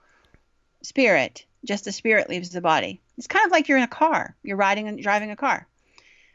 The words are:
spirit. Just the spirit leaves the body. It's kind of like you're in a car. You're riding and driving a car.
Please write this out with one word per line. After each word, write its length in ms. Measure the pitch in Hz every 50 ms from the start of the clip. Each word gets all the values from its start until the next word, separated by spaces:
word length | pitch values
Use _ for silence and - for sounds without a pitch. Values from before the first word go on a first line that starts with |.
| _ _ _ _ _ _ _ _ _ _ _ _ _ _ _ _ -
spirit. 600 | - - 269 262 220 175 139 127 - - - - _ _ _ -
Just 180 | - 202 202 -
the 60 | 202
spirit 380 | 196 - - 226 220 202 - -
leaves 220 | 175 180 175 175
the 100 | 175 180
body. 400 | 175 165 160 135 90 95 - - _ _ _
It's 100 | - -
kind 180 | - - 415 440
of 60 | 349
like 160 | 359 320 294
you're 100 | - 277
in 60 | 262 240
a 40 |
car. 480 | - - - 311 330 294 - - - - _ -
You're 120 | 202 196
riding 300 | 196 202 196 202 214 214
and 140 | 214 208 -
driving 300 | 196 202 202 208 214 214
a 40 | 208
car. 320 | - 285 254 190 - - _ _ _ _ _ _ - _ _ _ _ _ _ _